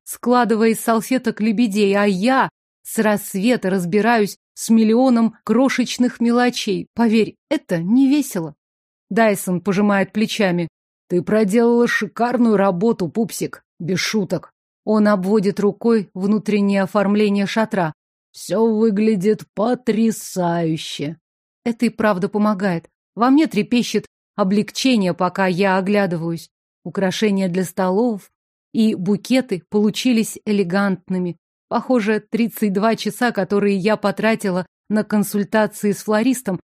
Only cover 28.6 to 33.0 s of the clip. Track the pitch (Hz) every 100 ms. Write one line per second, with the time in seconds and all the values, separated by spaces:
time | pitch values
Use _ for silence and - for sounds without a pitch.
28.6 | _ - 220 202 180 202 - 262 254 180
29.6 | - 208 208 - 254 226 202 - 214 202
30.6 | 175 196 202 180 - 185 175 170 _ _
31.6 | - 233 - 247 202 214 - 202 233 -
32.6 | 208 190 226 214